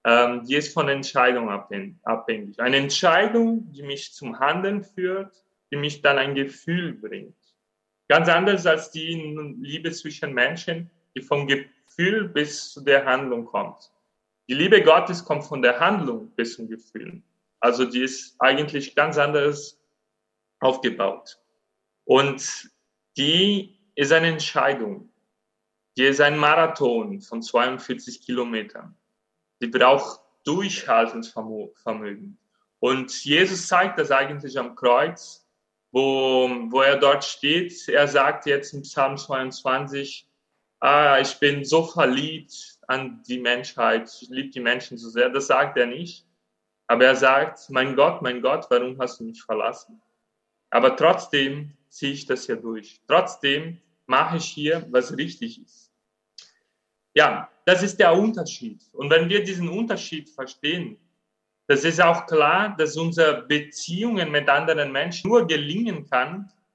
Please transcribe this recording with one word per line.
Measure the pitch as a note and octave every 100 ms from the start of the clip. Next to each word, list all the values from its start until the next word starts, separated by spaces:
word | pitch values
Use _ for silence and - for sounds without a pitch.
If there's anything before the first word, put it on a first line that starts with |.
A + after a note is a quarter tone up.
ähm, | A#2 A#2+ A#2+ B2 A#2
die | C#3+
ist | D3
von | E3 C#3
Entscheidung | C#3 C3+ C#3 B2 B2 A2+
abhäng-, | G2+ - G2+ G2 F2
abhängig. | A2+ A2+ - A2 G2+ -
Eine | B2 C#3
Entscheidung, | C#3 - F3+ E3+ G#3+ A#3 A3+ A3+ D#3+
die | C#3
mich | C#3+ C#3 -
zum | - C3+ A#2
Handeln | C#3 F3 F#3+ G3+
führt, | G3 - F3+ F#3+ G3 _ _ _ -
die | C#3+
mich | D3 C#3+
dann | C#3+ C#3
ein | C3+ C#3
Gefühl | C3+ - - F3 E3
bringt. | A2+ G#2+ G2 G#2+ _ _ _ _ _ _ _ -
Ganz | D3+ E3+
anders | E3+ F#3+ F#3+ E3+
als | D#3 -
die | E3 D#3+ E3 D#3 D3+ D3 B2
Liebe | C#3 D#3 D#3+
zwischen | D#3+ D3+ D3 D3
Menschen, | B2 B2+ E3+ - E3 E3+ _ _ C3
die |
vom | - C#3+ C#3
Gefühl | C#3 - _ _ - F3+ G#3+ F#3
bis | D#3 D3 - -
zu | -
der | C#3 C#3 C3
Handlung | C3 C3+ A#2 A#2
kommt. | G#2 F#2+ - _ _ _ _ _ _ -
Die |
Liebe | C3+ F#3 G3+
Gottes | D#3+ E3 - E3+
kommt | - D3 -
von | C3+
der | B2 B2
Handlung | E3+ G#3 C#3 A2+ A2 -
bis | A#2 -
zum | A2+
Gefühl. | A2 _ A2 - - _ _ _ -
Also | A#2 B2 B2
die | B2
ist | C3 - - -
eigentlich | C3 C#3 D3 C#3+ C#3 -
ganz | D#3+ D#3
anders | C#3+ D3+ C#3+ C#3+ - _ _ _ _ _ _ _ _ -
aufgebaut. | C3+ - - A2+ G2 - - - _ _ _ _ _ _
Und | - C3 C#3 F#2 - - - _ _ _ _ -
die | D3 E3+ G3+ G3+ F#3+ _ _ -
ist | C#3+
eine | D#3+ E3
Entscheidung. | D#3 - D3 C3+ C3+ G#2 F#2+ - _ _ _ _ _ _ _ _ -
Die |
ist | C3+ C#3
ein | D3 D3+
Marathon | D3 D#3+ D#3+ - B2+ A#2 G#2 G2
von | - A#2
zweiundvierzig | A2+ A#2+ B2+ B2+ - B2 - B2
Kilometern. | - B2 A#2+ A2 G#2 - - _ _ _ _ _ _ -
Die | A#2+
braucht | B2 B2+ C#3 - - _ _
Durchhaltungsvermögen. | - E3+ G3+ - - A2+ A#2 A#2 A2+ A#2 A2 A2 G2+ _ A#2 G#2+ G#2 G2+ G2 G2+ _ _ _ -
Und | B2 C3 B2+ -
Jesus | C#3+ D3+ F#3+ F#3 -
zeigt | F3+ G3 -
das | C#3+
eigentlich | C3+ C#3 D3 C#3+ C3
am | A#2+ -
Kreuz, | B2+ B2 D#3+ E3+ - - _ _ _ _ _
wo, | B2+ C3+ C3+ C3+ B2+ B2+ A#2+ A2+
wo | C3
er | C3+ C#3
dort | C#3 C#3+ -
steht. | - C#3 E3 F3 - -
Er | C#3+ D3
sagt | C#3+ C#3 D3+ D3
jetzt | C#3 -
im | C#3+
Psalm | C#3 D3+ C3+ C#3
zweiundzwanzig, | - C3+ C3 B2+ C3+ C3 C#3+ C#3 C#3 - _ _ _ _ _ -
„Ah, | C3+ D3 D3 C3+
ich | C3+ -
bin | C#3+ C#3+ C#3
so | D#3+
verliebt | E3 E3+ C3+ C3+ D3+ D#3+ - - - _ -
an | C3 C3 A#2 -
die | B2
Menschheit, | A#2+ B2 B2 - A2+ A2+ A2+ -
ich | -
liebe | C3 C#3
die | C3
Menschen | A#2+ B2+ - A#2
so | A#2
sehr.“ | A2+ B2
Das | C3+ C#3
sagt | C3+ C#3+ B2+
er | A#2+
nicht. | C3 E3+ - _ _ _ _ _ _ -
Aber | A#2
er | B2+ C3
sagt, | C3+ C3+ - - -
„Mein | C3+ C3 C3
Gott, | D#3 E3+
mein | B2+ B2
Gott, | B2+ D3+ -
warum | B2 B2+ C3
hast | B2 -
du | A2+
mich | A2+
verlassen?“ | - G#2+ A2+ - - _ _ _ _ _ _ _ -
Aber | A#2 B2+ B2+
trotzdem | D#3 F3 - C#3+ C3+ C#3+ D3 - _
ziehe | - C#3
ich | C#3 -
das | B2+ -
hier | A2
durch. | A2+ A2+ G#2 _ -
Trotzdem | D#3+ F#3 - C#3 C#3+ E3 E3+ _ _ -
mache | C3 D#3+ E3+
ich | -
hier, | - D3 E3 B2
was | B2 B2+ B2+
richtig | E3+ - A#2 -
ist. | - _ _ _ _ _ _ - - _ _ _ _ _ _
Ja, | D3 D3+ - - _ -
das | F3+
ist | F#3 -
der | F#3
Unterschied. | F3 A3 F#3+ C#3+ - A#2 G2 _
Und | - C#3+
wenn | E3 E3+
wir | G3+
diesen | F#3 F#3 E3
Unterschied | F#3 A3+ A3 - D#3 D3
verstehen, | - B2+ - D3 F3 B2+ G#2+ _ _ _ _ _ _ -
das | C3+
ist | D#3 D#3+
auch | E3+ E3 -
klar, | D#3 D3 F3+ G#3 E3
dass | D#3 D#3
unsere | E3 E3 D#3 C3
Beziehungen | B2+ D3 D3 - - F3 A#3 G#3 D#3
mit | D3 D3
anderen | C#3 D#3+ D3+ C#3+
Menschen | C3+ E3+ E3+ G3
nur | A#3 F3
gelingen | D#3 D3 F3+ A#3 E3 -
kann, | B2+ C#3 F#3 G3 _ _